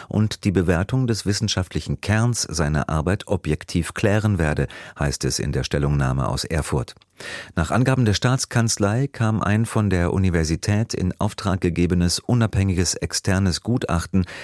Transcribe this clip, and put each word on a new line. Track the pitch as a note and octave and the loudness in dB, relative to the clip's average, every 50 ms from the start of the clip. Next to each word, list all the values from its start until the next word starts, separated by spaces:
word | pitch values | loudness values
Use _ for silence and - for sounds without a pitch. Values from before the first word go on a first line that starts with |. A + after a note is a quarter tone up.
| - - | -10 -4
und | - G#2 G#2+ G#2 - - | 0 0 0 0 -2 -2
die | - G#2 | 0 0
Bewertung | E2+ F#2+ E2+ F2 F2 E2 G2+ - C3 C3 C3 | 2 2 4 4 2 2 2 0 0 0 0
des | A#2 A2+ - - | 0 -2 -2 -2
wissenschaftlichen | F#2 G#2 - A2+ G2+ - F#2+ F#2 - - - - - C#2+ - | -2 -2 0 -2 -2 0 -2 -2 -2 -4 -4 -4 -4 -6 -4
Kerns | - - G#2 A2 A#2 A#2+ A#2 - | -2 0 2 2 2 2 0 -2
seiner | - - D#2 E2+ D#2 D2 D2+ D2+ - - | -4 -4 -2 -2 0 0 0 0 0 0
Arbeit | D#2+ D#2 D2+ F2 G2 - - - | -2 0 0 0 -2 -2 -2 -4
objektiv | G2 F2 - D2+ D2+ - - - - F2 E2 - - | -4 -2 -2 -2 -2 -2 -4 -4 -4 -2 -2 -4 -4
klären | - - G2+ G2+ A2 G#2 G#2+ G2+ E2 | -2 0 2 2 2 2 2 2 2
werde, | D#2+ D2+ D2+ - C#2 - - - - - - - | 2 2 0 0 -2 -4 -6 -12 -18 -12 -6 -4
heißt | D2 C#2+ C#2 - - | -2 -2 -2 -2 -2
es | B1+ - - | -4 -2 -2
in | - D2 | -2 -2
der | D2 C2 | -2 -2
Stellungnahme | C2 - - C#2+ C#2+ D2 D2 C#2 C2+ C2 C2 C2+ B1+ | -2 -2 -2 0 0 2 2 2 2 0 0 0 -2
aus | - - - - | -2 -2 -4 -4
Erfurt. | - E2+ D#2 - - - C2 - - - _ _ _ _ - - - - - - - - | -2 -2 -2 -2 -2 -2 -2 -4 -4 -10 _ _ _ _ -18 -14 -14 -12 -14 -14 -6 -2
Nach | E2+ E2 - | -2 0 2
Angaben | - A2+ C3 C3+ C3 B2+ B2 | 2 2 2 2 2 2 4
der | G#2+ G2 | 2 2
Staatskanzlei | - - B2 C3 C3 - - - A#2+ A#2 A2 - - G#2 G2 G#2+ B2 C#3 | 2 2 0 0 0 -2 -2 0 0 0 0 2 2 2 2 2 0 -2
kam | C3+ - - A#2 A2 A2 G2+ | -2 -2 0 0 0 0 0
ein | - F#2+ G#2 A2 A#2 | 2 2 2 2 2
von | - - A2 G#2 G2 | 0 0 0 2 2
der | F#2 F2 F2 - | 2 2 2 2
Universität | - F#2+ F#2+ F#2 E2+ E2+ D#2 D2 E2 - - - G#2 G#2 A2+ - - | 2 2 2 2 2 2 2 0 0 -2 0 0 0 0 0 -2 -2
in | - F#2 F2+ - - | -2 -2 -2 -2 -2
Auftrag | - G#2+ - - - G2+ F2+ G2 | -2 -4 -2 -4 -2 -2 0 0
gegebenes | - F2+ D#2+ E2+ F2 E2 F2+ F2 F2 F2 - - | 0 0 2 2 2 2 4 2 2 2 0 -2
unabhängiges | - - A#2+ A#2+ A2+ G#2+ - G2 G2 G2 F2+ F2+ F2 E2 - | -2 0 2 2 2 2 2 2 2 2 2 2 0 0 -2
externes | - - - - - - G2+ F#2 F#2+ G2+ F#2 E2 - | -4 -4 -4 -4 -2 0 0 2 2 2 2 0 0
Gutachten | - - - - - - F2 E2 E2 - - F#2+ F2+ - - - | -2 -2 -2 0 0 0 -2 -2 -2 0 0 0 0 0 -4 -14